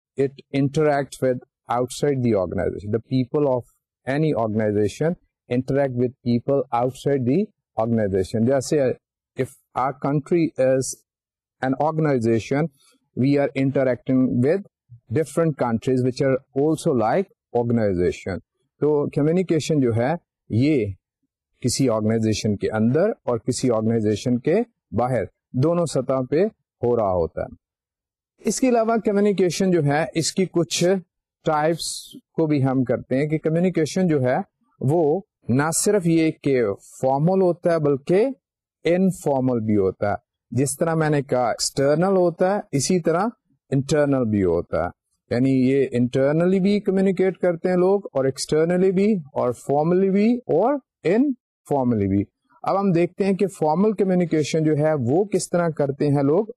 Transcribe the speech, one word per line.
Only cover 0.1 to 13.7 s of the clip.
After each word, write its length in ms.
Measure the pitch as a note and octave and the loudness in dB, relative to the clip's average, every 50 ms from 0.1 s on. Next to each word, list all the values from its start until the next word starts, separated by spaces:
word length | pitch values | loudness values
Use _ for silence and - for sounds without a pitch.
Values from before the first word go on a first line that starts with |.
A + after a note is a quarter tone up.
| _ - | _ -4
it 400 | C3+ C3+ - - - _ - C#3 | -4 -4 -4 -8 -14 _ -2 -2
interacts 680 | C#3 C3+ C#3 D#3+ D3+ D3+ C#3+ C#3 C#3 - - - C3 | -2 0 0 0 2 2 2 0 -2 -6 -6 -2 0
with 100 | C3 B2+ B2+ - _ _ _ _ - | 0 0 -2 -6 _ _ _ _ -4
outside 460 | A#2+ B2 B2+ B2 - - D3 D3 C#3+ | -2 -2 -2 -4 -6 -4 -2 -2 0
the 280 | C3 A#2+ A#2 A2 G2 F2+ | 0 0 0 2 0 0
organization, 500 | F2 F#2+ F#2+ F2+ F2+ - - F#2 G#2 A2 | -2 -2 -4 -4 -4 -4 -6 -8 -6 -6
the 40 | A2+ - - C3 | -6 -4 -2 -2
people 420 | C3 B2+ - - D3+ D3 C3+ B2+ | -2 -2 -2 -2 -2 0 0 0
of 60 | B2 - _ _ _ _ _ _ _ - B2 | -2 -4 _ _ _ _ _ _ _ -8 -4
any 200 | C3+ D3+ D#3+ D#3 - G#2 A#2 | -2 -2 0 0 0 -2 -2
organization 680 | A2 G#2 A2 A2 G#2+ G#2 G#2 G#2 G2+ - - D3 E3 F3+ - _ _ _ _ _ - B2 | -2 0 0 0 0 0 0 0 -2 -2 -2 -4 -4 -4 -6 _ _ _ _ _ -6 -4
interact 400 | B2+ B2+ - C3+ C#3 C#3+ C3+ B2 | -4 -2 -2 0 0 0 -2 0
with 180 | A#2+ B2+ B2 C3 _ - A#2+ | -2 -2 -2 -4 _ -4 -2
people 320 | A#2+ B2 - - C#3 C#3 - - - A#2+ | -2 -2 0 0 -2 -2 -2 -2 -2 -2
outside 400 | B2 C3 - - - C#3+ C#3+ C#3 | -2 -2 -4 -4 -4 -2 -2 0
the 160 | B2 A#2 C#3 F#3 G#3+ - _ _ _ _ - - | 0 0 0 0 -2 -4 _ _ _ _ -6 -4
organization۔ 640 | A2+ A#2 A#2 A2+ G#2+ F#2+ F#2+ F#2+ F#2 - - G#2+ A2+ | -2 0 0 0 0 0 0 0 -2 0 -2 0 2
جیسے 360 | B2 C#3 C3+ B2+ - E3+ D3 C3 B2 - - _ _ _ _ _ _ _ - | 2 2 0 0 0 0 0 0 0 -2 -4 _ _ _ _ _ _ _ -8
if 60 | C3 - - _ _ _ - B2 | -8 -8 -8 _ _ _ -4 -4
our 140 | B2+ C#3 C3+ - - | -2 -2 -4 -4 -4
country 400 | C#3 C#3+ D3+ - - F#3 E3+ D#3+ - - - C3 | -2 -2 -2 -2 0 0 0 0 0 0 0 0
is 140 | C3 C3 C3 B2+ - - - _ _ _ _ _ _ _ _ _ _ _ - B2+ | 2 2 0 -2 -4 -8 -14 _ _ _ _ _ _ _ _ _ _ _ -6 -4
an 180 | C3 C3 - D3 | -4 -2 0 -2
organization, 760 | D#3+ D#3+ D#3 D#3+ D3 C#3 B2 A2 A#2 A#2 A2 - - C3 C#3+ E3+ D#3+ _ _ _ _ _ _ _ _ - - B2+ | -2 0 0 0 0 0 2 2 2 0 0 0 -2 -2 -2 -2 -4 _ _ _ _ _ _ _ _ -4 -2 0
we 140 | C#3 C#3+ C#3 | 2 2 2
are 240 | C#3+ C#3 - C3+ C3+ | 0 -2 -2 -2 -2
interacting 640 | C3+ | 0